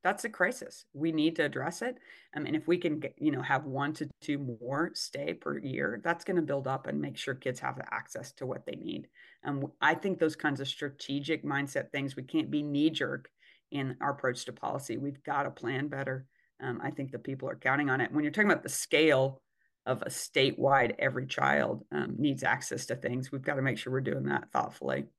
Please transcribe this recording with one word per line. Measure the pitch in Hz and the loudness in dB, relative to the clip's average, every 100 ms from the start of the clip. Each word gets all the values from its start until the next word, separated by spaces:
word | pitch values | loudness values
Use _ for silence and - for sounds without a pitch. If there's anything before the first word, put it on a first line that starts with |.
That's | - 302 | 2 0
a | 233 | -4
crisis. | - 185 247 - - - | 0 0 0 -10 -14 -16
We | 139 160 | -2 0
need | 160 156 165 | 4 2 4
to | |
address | 147 131 143 170 | 0 2 -4 -2
it. | 240 254 - - - | -4 -6 -14 -20 -12
Um, | 151 151 | -6 -2
and | |
if | 156 156 | -2 2
we | 180 | 2
can | 175 151 | 2 -2
get, | 143 - | -4 0
you | 151 | 0
know, | 139 | 2
have | 131 135 | 2 2
one | 135 135 143 | 2 -2 -2
to | 139 147 - | -2 -6 -8
two | - 143 135 113 | -4 -2 -2 -6
more | 120 139 170 | -4 0 0
stay | - - - 147 | -2 -8 -4 -4
per | 170 - 143 | -4 -4 -4
year, | 139 131 80 208 | -4 -2 -2 -2
that's | 165 175 | -2 -2
gonna | - 180 | 0 0
build | 151 143 135 | 2 0 0
up | 135 139 | -4 -2
and | 143 | -4
make | 143 139 | -4 -6
sure | - | -6
kids | 131 135 127 | -4 -4 -4
have | 131 131 | -4 -6
the | - | -6
access | 113 - 135 131 | -8 -6 -12 -12
to | - 131 | -10 -8
what | - | -6
they | - - | -8 -8
need. | - 87 - _ - - | -6 -8 -10 _ -20 -12
Um, | - 139 139 - | -6 -4 -4 0
I | 147 | 2
think | 165 202 175 | 2 0 2
those | 160 156 | 0 2
kinds | 151 135 | 0 0
of | 135 | -4
strategic | - 147 135 - 139 139 156 | -4 -6 -8 -6 -4 -2 -4
mindset | 147 139 143 143 - | -2 -2 0 -4 -4
things, | 143 139 | -4 -4
we | 135 | -6
can't | 131 160 151 | -2 -2 0
be | 147 | 0
knee-jerk | 147 143 156 147 135 139 - _ - _ _ | 0 4 4 2 -2 -4 -10 _ -20 _ _
in | 147 135 127 | -4 -4 -2
our | 143 | -2
approach | 135 131 127 | 0 0 -2
to | - | -8
policy. | 113 - 135 135 113 | -6 -4 -4 -4 -4
We've | 143 139 | -4 -6
gotta | - 143 139 | -4 -2 -2
plan | 139 - 131 147 | -4 -4 -2 -2
better. | 139 135 131 131 _ _ _ | -4 -4 -4 -8 _ _ _
Um, | 131 120 | -6 -4
I | 135 | -4
think | - 135 | -4 -6
the | 123 | -6
people | 113 135 131 | -6 -6 -6
are | - | -2
counting | 131 135 147 | 2 2 4
on | 131 | 2
it. | 120 | 2
When | 147 | 2
you're | 151 | 0
talking | 175 208 | 4 4
about | 170 | 4
the | - | 2
scale | - - 151 156 135 135 135 _ _ _ _ | -4 2 6 8 6 4 0 _ _ _ _
of | - 131 | -2 -2
a | - | -2
statewide, | - - 147 135 - 135 139 120 - | -6 -2 4 4 6 4 6 4 2
every | 135 127 131 | 0 0 -4
child, | - - 71 62 139 - | 2 4 6 4 0 -4
um, | 73 - - | -4 -2 0
needs | 143 135 | 0 2
access | - 127 - 123 - | 0 0 -2 -6 -4
to | |
things, | 131 - 127 131 | -4 -2 -4 -4
we've | 135 | -4
gotta | 135 143 | -2 0
make | 131 123 | 0 0
sure | - | -2
we're | 131 | -2
doing | 131 135 - | 0 -2 0
that | 71 - | -2 0
thoughtfully. | - - - 67 67 71 | -2 -2 -4 -2 -2 -4